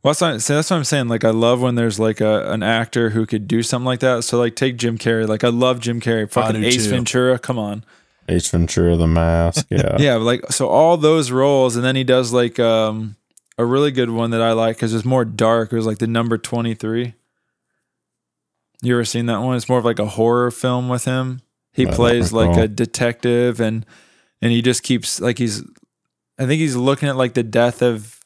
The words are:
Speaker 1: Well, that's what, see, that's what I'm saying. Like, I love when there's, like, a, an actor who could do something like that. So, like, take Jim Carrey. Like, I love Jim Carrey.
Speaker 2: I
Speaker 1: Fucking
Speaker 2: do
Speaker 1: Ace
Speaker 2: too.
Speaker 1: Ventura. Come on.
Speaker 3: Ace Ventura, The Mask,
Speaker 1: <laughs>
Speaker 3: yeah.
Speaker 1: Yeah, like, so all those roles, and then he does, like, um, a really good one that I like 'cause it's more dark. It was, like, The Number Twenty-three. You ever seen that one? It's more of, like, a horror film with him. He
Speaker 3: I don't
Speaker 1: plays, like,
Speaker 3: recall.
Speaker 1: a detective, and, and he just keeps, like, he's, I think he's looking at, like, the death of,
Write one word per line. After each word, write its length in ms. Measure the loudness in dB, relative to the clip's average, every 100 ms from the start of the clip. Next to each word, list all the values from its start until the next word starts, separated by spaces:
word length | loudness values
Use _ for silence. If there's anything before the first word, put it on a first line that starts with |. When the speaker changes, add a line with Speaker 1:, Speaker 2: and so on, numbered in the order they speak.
Speaker 1:
Well, 100 | 0
that's 80 | 2
what, 180 | 0 -2
see, 140 | 0
that's 160 | 0 0
what 80 | -2
I'm 60 | 0
saying. 240 | -2 -2
Like, 160 | 0 2
I 60 |
love 280 | 2 2 2
when 160 | 2 0
there's, 240 | 0 0
like, 220 | -2 0
a, 300 | 0 0 -2
an 120 | -4
actor 460 | 0 -2 -2 0 0
who 160 | 0 -2
could 220 | -4 -2
do 160 | -2
something 220 | 0 -2 -2
like 140 | 0
that. 240 | 0 0
So, 140 | 0 0
like, 180 | 0 0
take 220 | -2 0
Jim 200 | -2 -2
Carrey. 300 | -2 0 0
Like, 160 | 0
I 60 | 0
love 300 | 2 0 0
Jim 200 | -4 -4
Carrey. 240 | -2 -2
Speaker 2:
I 20 | -2
Speaker 1:
Fucking 340 | -2 0 0
Speaker 2:
do 60 | 0
Speaker 1:
Ace 180 | 0 0
Speaker 2:
too. 60 |
Speaker 1:
Ventura. 480 | -2 -2 0 0 0
Come 200 | -2 -6
on. 240 | -6 -8 -14 _ _ _ -2
Speaker 3:
Ace 180 | -2 0
Ventura, 460 | 0 0 2 2 4
The 120 | 2
Mask, 580 | 2 2 2 0 -2 -4
Speaker 1:
<laughs> 40 |
Speaker 3:
yeah. 260 | -2 0 0
Speaker 1:
Yeah, 160 | 2 2
like, 360 | 0 0 -2
so 180 | -4 2
all 260 | 4 4 4
those 360 | 4 2 0
roles, 440 | 0 2 4 2 2
and 80 |
then 120 | 0 0
he 80 |
does, 280 | 2 2 2
like, 280 | 0 0 0
um, 560 | 2 2 0 -4 -10 -12 _ -20 _ -4
a 80 | -2
really 260 | 0 0
good 200 | 0 -2
one 180 | -2 -2
that 120 | 0
I 120 | 0
like 240 | 2 0 -2
'cause 160 | -2
it's 100 | -2
more 220 | 0 0 0
dark. 480 | 0 2 2 0
It 20 | -2
was, 120 | -2
like, 100 | -2
The 100 | -2
Number 300 | -2 -2 -4
Twenty-three. 800 | -4 -4 -4 -4 -4 -4 -6 -10 _ _ _ _ _ _ _ _ _ _ _ _ _ _ _ _
You 100 | 0
ever 100 | 0
seen 220 | 0 -2 -2
that 160 | -2
one? 160 | -2 -4
It's 100 | 0
more 120 | 0
of, 60 | 0
like, 120 | -2
a 80 | -4
horror 460 | 0 2 2 0
film 380 | -2 -2 -2 -2
with 160 | -4 -2
him. 360 | -2 -4 -8 -14 _ _
He 100 | -2
Speaker 3:
I 20 | 0
don't 100 | 2
Speaker 1:
plays, 360 | 2 2 2
like, 180 | 2 4
Speaker 3:
recall. 140 | 4
Speaker 1:
a 40 | 2
detective, 920 | 0 -4 -2 -2 -2 0 2 0 0
and, 240 | -2 -2 -8 -18 _ _ _ _
and 100 | 0
he 100 | 2
just 220 | 2 0
keeps, 360 | 0 -2 -2 -4
like, 200 | -2 -2
he's, 240 | -4 -4 -12 _ _ _ _ _ _ -6
I 80 | -2
think 140 | 0
he's 160 | 0 0
looking 340 | 0 0 -2
at, 80 | 0
like, 160 | 0
the 80 | 0
death 400 | 0 2 2 2
of, 380 | 0 0 -8 -20